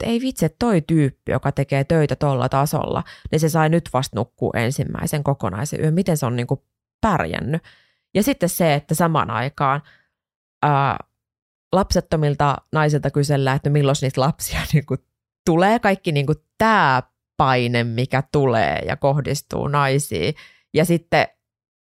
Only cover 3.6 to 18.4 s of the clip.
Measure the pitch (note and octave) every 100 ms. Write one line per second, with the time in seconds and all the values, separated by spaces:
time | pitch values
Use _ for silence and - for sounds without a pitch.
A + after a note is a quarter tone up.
3.6 | D#3 E3 - B2+ C3+ G#2 A#2+ _ A#2 -
4.6 | A#2 C#3 - - - D3+ C#3+ C#3 G2+ G2
5.6 | C#3+ - D#3 E3 F#3+ D3+ A#2+ A#2+ A#2+ C#3
6.6 | _ _ _ _ A3+ F3 D#2+ E2+ - E3
7.6 | - - _ _ _ F#3 G#3+ C4 F3 -
8.6 | E3+ C#3+ - D#3+ E3+ D3+ A2+ A2+ C3 -
9.6 | C#3 C#3+ - _ _ _ _ _ _ _
10.6 | D3 C#3 C3+ - - _ _ _ _ _
11.6 | _ F3 G3 F3+ - D#3+ D3 C#3+ C#3+ -
12.6 | - D#3 D3+ D3 C#3+ D3 C#3+ C#3 C3+ C#3
13.6 | C#3+ D3 C#3 C#3+ C3+ C3 C#3 - - D#3
14.6 | D3+ D3+ - C#3 - _ _ _ - E3
15.6 | F#3+ A#3 G#3 F#3+ F3+ D3 C#3 D#3 _ -
16.6 | A3 G#3 D3+ B2+ - _ _ - C#3 B2+
17.6 | A#2+ A#2+ A#2 A2+ C3 C3 - D3